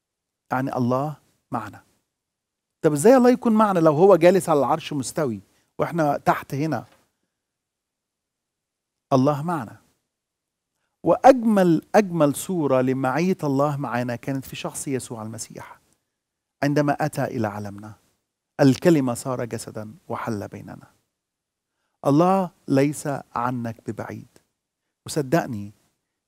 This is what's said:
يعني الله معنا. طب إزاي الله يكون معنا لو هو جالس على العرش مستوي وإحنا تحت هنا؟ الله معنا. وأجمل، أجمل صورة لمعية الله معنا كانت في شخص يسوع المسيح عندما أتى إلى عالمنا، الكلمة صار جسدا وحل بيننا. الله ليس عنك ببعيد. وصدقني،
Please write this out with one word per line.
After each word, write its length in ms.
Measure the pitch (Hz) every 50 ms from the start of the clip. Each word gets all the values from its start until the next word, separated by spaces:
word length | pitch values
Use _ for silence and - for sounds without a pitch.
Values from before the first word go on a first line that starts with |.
| _ _ _ _ _ _ _ _ _ -
يعني 240 | - 127 131 143 -
الله 420 | 127 127 120 123 131 139 156 147 - _ _ _ _ _ _
معنا. 320 | - 120 107 104 104 - - _ _ _ _ _ _ _ _ _ _ _ _ _ _ _ _ _ _ _
طب 120 | - 160 151
إزاي 240 | 143 147 214 269 262
الله 120 | 240 247
يكون 240 | 254 247 - 240 220
معنا 260 | 214 220 208 190 175
لو 140 | 160 160 151
هو 220 | 143 180 202 196
جالس 340 | 165 160 175 190 185 - -
على 100 | 160 147
العرش 340 | 131 120 151 160 - - 156
مستوي 480 | 147 123 - - - 160 131 110 98 - _ _ _ _ _ _ -
وإحنا 380 | 151 147 147 170 156 147 139 -
تحت 360 | - - 165 - - - 147
هنا؟ 320 | 135 151 160 147 113 110 - _ _ _ _ _ _ _ _ _ _ _ _ _ _ _ _ _ _ _ _ _ _ _ _ _ _ _ _ _ _ _ _ _ _ _ _ _ _ _ _ _ _ _ _ 139
الله 300 | 131 127 143 151 139 151
معنا. 380 | 175 175 156 117 101 113 - _ _ _ _ _ _ _ _ _ _ _ _ _ _ _ _ _ _ _ _ _ _ _ _ -
وأجمل، 840 | - 170 - - - 277 254 220 226 214 202 185 180 165 156 - _ -
أجمل 400 | 202 220 185 170 170 151 143 139
صورة 460 | - - - 190 175 151 135 131 131
لمعية 560 | 127 131 131 131 135 131 127 147 170 185 190 - -
الله 340 | 147 135 135 139 151 143 139
معنا 380 | 143 120 113 120 123 123 123
كانت 300 | 117 - - 135 135 131
في 100 | - -
شخص 320 | - - 165 143 - - 151
يسوع 340 | 135 123 - - 127 113
المسيح 580 | 107 107 113 110 - - - - - - - - _ _ _ _ _ _ _ _ _ _ _ _ _ _ _ _ -
عندما 420 | 143 147 151 147 147 139 - 151
أتى 180 | 147 - - 131
إلى 240 | 110 - - 110 107
عالمنا، 460 | 101 104 104 101 98 101 107 107 107 - _ _ _ _ _ _ _ _ _ _ _ -
الكلمة 540 | 151 139 127 - - 180 170 147 131 127 120
صار 320 | - - 139 127 123 127
جسدا 500 | 113 110 113 - - 110 117 107 107 107 - _ -
وحل 400 | 113 - - - 117 101 104 104
بيننا. 460 | - 104 101 98 92 85 - - _ _ _ _ _ _ _ _ _ _ _ _ _ _ _ _ _ _ _ _ _ _ -
الله 460 | 143 143 147 175 180 190 196 185 170 - _ _ -
ليس 400 | 143 135 139 147 147 - - 151 139 - - _ -
عنك 540 | 120 120 123 127 123 117 117 113 - - -
ببعيد. 380 | 113 104 104 - 104 107 - - _ _ _ _ _ _ _ _ _ _ _ _ _ _ -
وصدقني، 680 | - - 156 143 131 135 165 156 143 123 101 101 104 - _ _ _ _ _ _ _ _ _ _